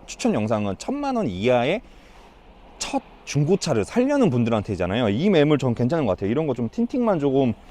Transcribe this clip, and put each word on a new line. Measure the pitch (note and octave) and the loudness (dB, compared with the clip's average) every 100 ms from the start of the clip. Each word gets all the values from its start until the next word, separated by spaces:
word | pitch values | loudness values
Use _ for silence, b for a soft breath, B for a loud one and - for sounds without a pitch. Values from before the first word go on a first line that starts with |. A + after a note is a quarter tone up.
| - | -16
추천 | - A#3+ | -4 -2
영상은 | C#3+ G#2+ G#2+ G2+ F#2+ | 0 0 -2 -4 -6
천만 | - C#4+ C#4 A#3+ | -6 -6 -4 -4
원 | D3+ | -4
이하의 | F2+ A#2 B2 B2+ G#3+ b b b b b b - - - - | -2 0 2 0 -4 b b b b b b -20 -20 -20 -14
첫 | - C4+ - - | -6 -6 -8 -18
중고차를 | - C#3+ D3 G3 E3+ A#2 F#2+ | -6 -2 2 0 0 0 0
살려는 | A#3 C4 C#4+ G#3 | 0 2 2 2
분들한테잖아요. | A#2+ A2+ A2 G#2 F2+ F2 A2 A2+ | 2 2 0 -2 -2 -2 0 0
이 | G#2 G3+ | 0 2
매물 | F3 D3 D3 | 4 4 2
전 | C3 | 0
괜찮은 | A#2 B2 E3 A#2+ | 0 0 0 0
것 | F2+ | 0
같아요. | G2 | -2
이런 | C3 D#3 | -2 -2
거 | |
좀 | B2 A#2 | -2 -4
틴팅만 | - A#3+ C4 A#3 F3 | -4 -4 -2 0 0
조금 | C#3 C3+ B2+ - b | 2 2 2 -2 b